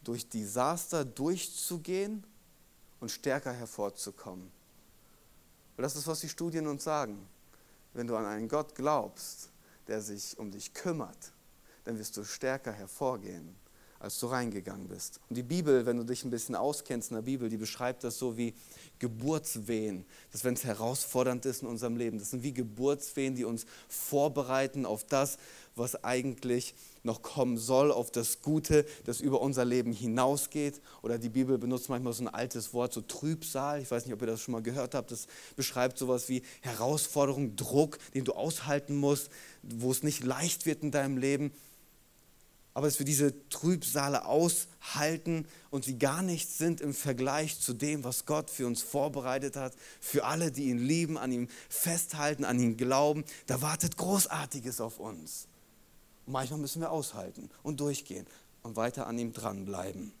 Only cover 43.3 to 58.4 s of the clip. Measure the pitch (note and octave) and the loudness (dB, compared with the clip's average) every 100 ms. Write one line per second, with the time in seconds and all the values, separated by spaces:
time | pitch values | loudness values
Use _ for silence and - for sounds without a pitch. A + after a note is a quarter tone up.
43.3 | C3+ - - D#3+ F3+ - D3 C#3 C3+ - | 4 -8 0 2 2 2 2 4 2 4
44.3 | D3 E3+ - - - - C#3+ D3+ D#3+ E3+ | 6 6 4 -2 -10 -6 2 2 2 0
45.3 | E3 D#3 - - C#3 C3 B2+ C#3 D#3 F#3+ | -2 -2 -12 -6 -4 -2 2 2 4 0
46.3 | E3+ - - E3 E3+ D3 C3+ C#3+ B2 C3 | 0 -2 2 2 2 -2 -2 0 2 2
47.3 | C#3+ D#3 - - A2+ D3 D3+ B2+ B2 - | 2 0 -2 -2 0 0 0 -2 -4 0
48.3 | D3+ D#3 - B2 A#2+ - C#3+ C#3+ C#3 B2+ | 0 0 -2 0 0 0 0 2 0 -2
49.3 | C3+ C#3 C#3 C3 - - - - D3 C3 | 0 -2 -4 -6 -8 -20 -12 0 2 2
50.3 | D#3+ E3 C3 C#3 A#2+ B2+ D#3+ E3 D3+ B2+ | 2 2 2 2 2 4 4 4 0 0
51.3 | B2 A#2+ - - - E3+ E3+ - D3+ D3 | 0 -2 -6 -6 0 0 0 -2 0 0
52.3 | C#3+ C#3 B2 A#2+ A2+ B2+ C3+ D3 D3+ D3 | 2 2 4 4 4 4 6 6 4 -4
53.3 | - - C3 D3+ D#3+ E3+ - F3+ G3 - | -12 -2 0 0 0 -2 0 2 4 4
54.3 | D#3 C#3 C#3+ A#2+ A#2+ A#2 - A2 F2 D#2 | 0 -4 -6 -6 -4 -4 -4 -10 -10 -10
55.3 | - - - - - - - - - - | -12 -12 -20 -20 -20 -20 -20 -20 -18 -4
56.3 | C3+ C3 D3+ C#3 E3 E3 D#3+ C3+ - F#2+ | -4 -2 -2 -4 -2 0 0 -2 -6 -10
57.3 | - - - D3 C#3 D3 C#3 - F#2+ - | -10 -16 -10 -6 0 0 0 -6 -10 -10
58.3 | - | -20